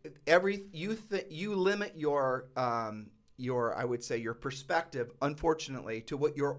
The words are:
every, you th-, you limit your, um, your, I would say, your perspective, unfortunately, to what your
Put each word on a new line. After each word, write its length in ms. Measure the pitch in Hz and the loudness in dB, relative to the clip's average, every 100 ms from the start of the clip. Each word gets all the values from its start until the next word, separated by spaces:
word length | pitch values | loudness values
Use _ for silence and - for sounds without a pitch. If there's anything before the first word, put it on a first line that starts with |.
| - - - | -18 -8 6
every, 380 | 175 196 202 196 | 6 8 -2 -6
you 240 | 156 190 220 | -8 -4 -4
th-, 300 | - 196 - | -4 -4 -4
you 240 | 156 202 | -6 -2
limit 380 | 196 185 202 202 160 | 4 4 4 -2 -2
your, 500 | 151 143 131 127 131 131 | 0 2 2 0 -2 -2
um, 540 | 127 117 113 107 107 - _ - | 0 0 -2 -6 -12 -18 _ -8
your, 380 | 123 123 117 87 | -2 0 0 0
I 80 | |
would 200 | 123 120 | -2 -2
say, 140 | - 117 | -2 -2
your 160 | 113 | -2
perspective, 760 | 117 139 131 - 170 165 135 117 - | -4 -6 -6 0 0 0 -4 -6 -2
unfortunately, 840 | 143 151 165 156 - 131 101 113 | -2 0 0 0 -2 -8 -6 -6
to 140 | - 139 | -6 -2
what 200 | 147 139 | -2 0
your 180 | 143 | -2